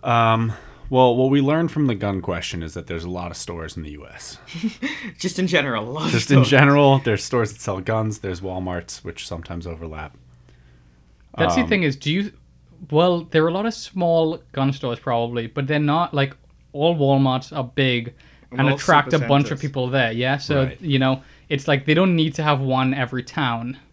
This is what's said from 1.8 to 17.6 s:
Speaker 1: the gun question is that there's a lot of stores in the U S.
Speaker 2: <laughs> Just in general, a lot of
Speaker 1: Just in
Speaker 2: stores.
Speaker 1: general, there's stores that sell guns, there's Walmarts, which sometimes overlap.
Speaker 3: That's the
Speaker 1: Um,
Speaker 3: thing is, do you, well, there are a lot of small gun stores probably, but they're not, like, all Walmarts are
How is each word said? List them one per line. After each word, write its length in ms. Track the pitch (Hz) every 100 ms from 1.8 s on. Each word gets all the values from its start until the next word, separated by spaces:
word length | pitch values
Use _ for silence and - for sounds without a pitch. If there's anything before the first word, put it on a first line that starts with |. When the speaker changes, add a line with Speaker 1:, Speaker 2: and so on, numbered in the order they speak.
| 143
Speaker 1:
the 80 |
gun 280 | 104 101 98
question 400 | 87 85 - 90
is 100 | 80
that 120 | 87 -
there's 180 | 85
a 60 | 85
lot 200 | 90 87
of 60 | 82
stores 400 | - 85 80 87
in 60 |
the 80 | 78
U 160 | 73 73
S. 320 | - - - - 170 214 -
Speaker 2:
<laughs> 400 | 277 - 233 -
Just 200 | 185 -
in 80 | 185
general, 400 | 165 139 113 110
a 40 |
lot 160 | 143 156
of 60 |
Speaker 1:
Just 180 | 117 -
in 60 | 135
Speaker 2:
stores. 100 | 127
Speaker 1:
general, 500 | 135 143 143 143 135
there's 220 | 127 104
stores 300 | - 123 110
that 80 | -
sell 200 | - 95
guns, 400 | 95 110 110 101
there's 200 | 98 90
Walmarts, 640 | 95 92 92 90 85 -
which 240 | 85 82 -
sometimes 380 | 85 85 85 85
overlap. 500 | 82 82 76 76 - - - - - - _ _ _ _ _ _ -
Speaker 3:
That's 180 | 165
the 80 | 175
Speaker 1:
Um, 60 | 247
Speaker 3:
thing 140 | 202
is, 120 | 160
do 160 | 135 147
you, 220 | 170 202 - _ _ _ - 175
well, 320 | 147 175 175 165
there 140 | 160
are 40 | 160
a 40 |
lot 140 | 175 220
of 80 |
small 680 | 220 - 190 175 165 160 165 -
gun 200 | - 135
stores 260 | 135 131 120
probably, 480 | - 120 117 120 117
but 200 | 147 135
they're 120 | 151
not, 340 | 151 151 175
like, 200 | 147 139 - _ _ _
all 240 | 143 160 165
Walmarts 580 | 139 139 135 127 131
are 80 | 151